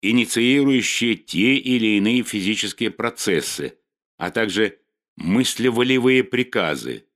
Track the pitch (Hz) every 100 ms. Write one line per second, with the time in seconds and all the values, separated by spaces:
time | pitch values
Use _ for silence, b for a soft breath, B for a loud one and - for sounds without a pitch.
0 | 95 120 117 - 120 139 139 131 107 -
1 | 120 107 - - 110 135 131 127 110 104
2 | 101 123 117 104 95 107 104 - 113 -
3 | 117 - - 85 71 - 69 - _ _
4 | _ _ 90 101 110 95 107 - _ _
5 | _ - 80 104 127 - 123 117 123 131
6 | 127 131 127 123 120 113 85 71 60 57
7 | _